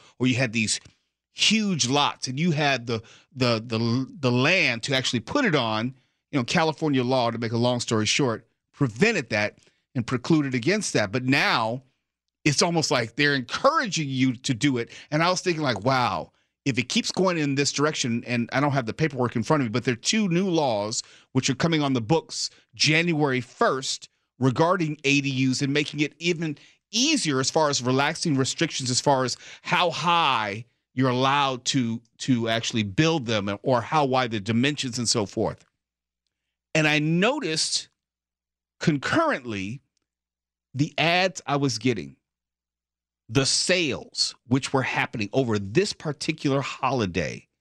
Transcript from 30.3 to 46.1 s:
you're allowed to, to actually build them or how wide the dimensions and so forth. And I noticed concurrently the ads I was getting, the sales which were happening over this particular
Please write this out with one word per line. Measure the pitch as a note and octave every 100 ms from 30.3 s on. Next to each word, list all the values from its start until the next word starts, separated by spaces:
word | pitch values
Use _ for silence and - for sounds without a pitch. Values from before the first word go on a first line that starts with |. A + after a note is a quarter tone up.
| B2 G#2+ G#2 - _ _
you're | B2+ C3
allowed | B2 C3+ C#3+ C#3 B2+ -
to, | C#3+ A#2 A2+ - -
to | - A#2+ A2+
actually | A2+ - A#2+
build | G#2 F#2+ D#3+ D#3+ A#2
them | G#2+ G2+ G2+
or | - B2
how | G2 D#3
wide | C#3 B2+ B2
the | A2
dimensions | G2 A2+ C#3 D3 C3 B2
and | A2
so | A#2 G2
forth. | - F2+ - _ _ _ _ _ _ _ _ _ _ _
And | D#3+ D3+
I | D3+
noticed | D3+ E3+ G#3 D4 F#3 D#3+ - - - _ _ _ _ _ _ _ _ -
concurrently | - C#3+ - D4+ D#4+ G3 B2 G#2 G2 C3+ _ _ _ _ _ _ _ _ _
the | B2 D3+ -
ads | D#3 F3+ F#3 - -
I | C#3+
was | C#3 A2+
getting, | B2 G#2+ C#2+ - _ _ _ _ _ _ _ _ _ _ -
the | A2+ C3+
sales | - - F3+ D#3 F2+ - - - - -
which | C3 -
were | C3+
happening | B2+ - C3 A#2+ G#2+
over | C3 B2 G#2+
this | G2 B2+ G#3
particular | - D#3+